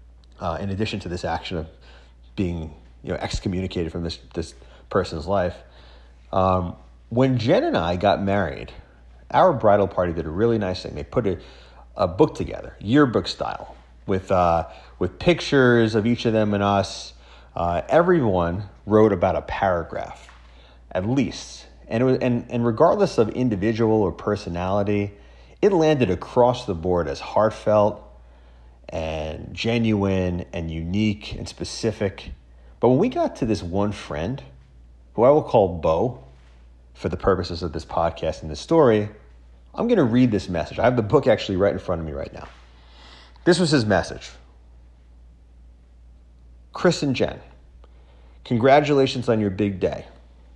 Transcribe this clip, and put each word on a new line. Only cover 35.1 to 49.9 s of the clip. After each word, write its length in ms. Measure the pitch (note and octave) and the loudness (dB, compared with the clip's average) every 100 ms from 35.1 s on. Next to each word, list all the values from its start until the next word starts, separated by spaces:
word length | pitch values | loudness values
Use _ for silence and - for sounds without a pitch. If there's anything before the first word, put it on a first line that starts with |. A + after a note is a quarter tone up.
| - | 4
who 80 | |
I 80 | B2 | 6
will 120 | D3+ | 6
call 360 | - A#2+ F#2+ F2 | 4 4 4 0
Bo 440 | E2 E2 A#2+ - - - - - - - - | -2 0 -2 -6 -18 -20 -20 -20 -20 -20 -20
for 160 | - F#2 | -8 -6
the 80 | - | -2
purposes 440 | G2 F#2 F#2+ E2 | 0 0 -2 -8
of 120 | F2 | -8
this 120 | D2+ - | -8 -6
podcast 560 | - E2 - D#2+ - | -2 -2 -2 -6 -6
and 80 | D#2+ | -10
this 120 | D2 | -12
story, 480 | - E3 C3+ G#2+ G#2 - - - - - - - | 0 4 4 4 0 -10 -20 -20 -20 -20 -16 -6
I'm 140 | A#3 | 0
gonna 160 | A3+ B2 | 2 4
read 260 | A#2+ B2+ | 4 4
this 160 | G2+ - | 2 -2
message. 320 | E2+ D#2 - | -6 -4 0
I 60 | A#2+ | 2
have 100 | B2+ | 2
the 80 | |
book 240 | G#2+ D3 B2+ | 2 2 4
actually 300 | G#2+ - F#2 | 2 0 0
right 160 | G2 | 0
in 60 | - | 0
front 200 | - E2+ | -6 -6
of 80 | D#2+ | -6
me 60 | |
right 180 | C#2 - | -10 -12
now. 160 | - - - - - - - - - - - | -14 -18 -20 -20 -20 -20 -20 -20 -20 -20 -2
This 160 | E3 F3 | 2 4
was 100 | E3+ | 4
his 160 | D3 G#2+ | 2 4
message. 440 | F#2 - - - - - - - - - - - - - - - - - - - - - - - - - - - | 2 0 -10 -14 -20 -20 -20 -20 -20 -20 -20 -20 -20 -20 -20 -20 -20 -20 -20 -20 -20 -20 -20 -20 -20 -20 -20 -18
"Chris 320 | - F3+ - | 0 0 2
and 120 | C#3+ A#2+ | -2 -2
Jen, 240 | E2 - - - - - - - - - - - - | -2 -4 -18 -20 -20 -20 -20 -20 -20 -20 -20 -20 -4
congratulations 840 | A#2 C3 C#3+ C#3+ C#3 C3+ C3 A#2+ | 2 6 6 6 2 2 0 0
on 120 | A2 | 0
your 80 | G2+ | 0
big 300 | F#2 G2+ F#2 | 0 -2 0
day. 260 | F2+ | -4